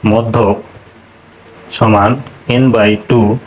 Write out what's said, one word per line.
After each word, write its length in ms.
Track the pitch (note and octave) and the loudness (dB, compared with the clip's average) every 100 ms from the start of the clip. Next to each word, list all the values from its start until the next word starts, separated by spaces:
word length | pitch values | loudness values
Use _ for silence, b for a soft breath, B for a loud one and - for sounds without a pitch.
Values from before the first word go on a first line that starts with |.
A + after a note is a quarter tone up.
| G#2+ | 2
মধ্যক 440 | A2 A2+ A#2 G2+ G#2 - - - - - - - - - - - - | 0 0 0 0 -2 -8 -20 -20 -20 -20 -20 -20 -20 -20 -20 -12 -2
সমান 340 | A2 G#2 G#2 C3 - - - B2 | 0 2 0 -2 -8 -14 -4 0
n 40 | C3 | 2
by 160 | A#2 G#2 G#2+ - | 2 0 -2 0
two 180 | A#2+ G#2 B2+ | 0 0 -2